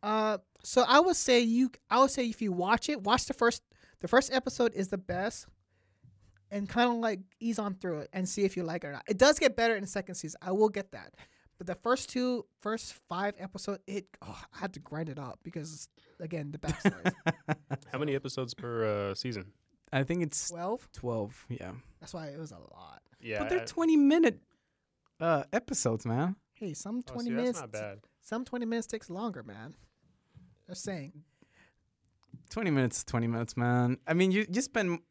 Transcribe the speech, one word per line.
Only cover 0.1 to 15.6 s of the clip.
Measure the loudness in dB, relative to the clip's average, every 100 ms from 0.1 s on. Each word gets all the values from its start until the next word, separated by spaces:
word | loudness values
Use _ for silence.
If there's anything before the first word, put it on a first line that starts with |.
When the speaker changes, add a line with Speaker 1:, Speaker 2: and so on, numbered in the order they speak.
| 0 2 0 _ _
Speaker 1:
so | 2 4 8
I | 8
would | 8 4
say | 6 6
you, | 6 4 2 0 _
I | 6
would | 6
say | 6 -2
if | -2
you | -2
watch | 0 2 2 2
it, | -2
watch | 2 2 2
the |
first, | 2 2 2 _ _ _ _
the | 4
first | 4 4
episode | 0 -2 0 0
is | 2 -4
the | -4
best, | -4 -4 -4 -6 -16 _ _ _ _ _ -20 _ _ _ _
and | -6 -4
kinda, | 2 2
like, | 2 -2 -4 -10 _
ease | -4 -2
on | -4 -4
through | -6 -6
it | -6
and | -6 -4
see | 0
if | 0 0
you |
like | -4 -4
it | -6
or |
not. | -10 -4
It | 6
does | 6 8
get | 4 4
better | 2 2
in |
the | -2
second | -6 -6 -10
season. | -10 -10
I | -4
will | 4 4
get | 2 -10
that. | -14 -16 -20 -20 _ _ _
But | -10
the | -6
first | -2 -2 -2
two, | -2 -2 -2 -6 _
first | -6 -6 -8 -14 _
five | -4 -4 -4
episodes, | -12 -8 -6 -6 -6
it, | -8 -8 -18
oh, | -16 -16 -16
I | -10
had | -10
to | -10
grind | -10 -8 -8
it | -8
up | -12 -12
because, | -12 -10